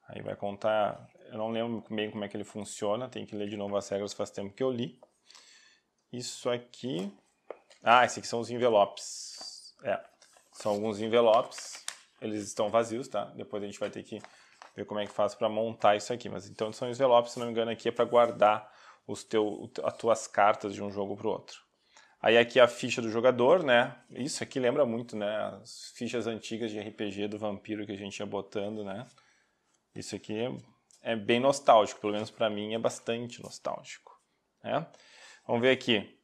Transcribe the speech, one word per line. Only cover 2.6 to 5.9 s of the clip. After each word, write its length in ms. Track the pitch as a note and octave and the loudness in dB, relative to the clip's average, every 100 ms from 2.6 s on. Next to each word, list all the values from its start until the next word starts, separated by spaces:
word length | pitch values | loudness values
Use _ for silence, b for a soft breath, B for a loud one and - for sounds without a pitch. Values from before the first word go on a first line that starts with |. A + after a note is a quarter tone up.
| G2 - G#2+ G#2+ B2 | -12 -4 -2 -2 -4
tem 200 | A2 G#2 | -10 -10
que 100 | G#2 | -8
ler 140 | G#2 | -8
de 60 | G#2 | -6
novo 200 | G2+ G2+ | -2 -2
as 100 | F#2+ | -2
regras, 280 | G2 G2+ | -4 -4
faz 160 | - G2+ | -6 -8
tempo 240 | - G2 | -6 -10
que 80 | - | -4
eu 100 | C3 | -2
li. 260 | A#2+ B2+ - - _ b b b b b b b | -2 -6 -8 -20 _ b b b b b b b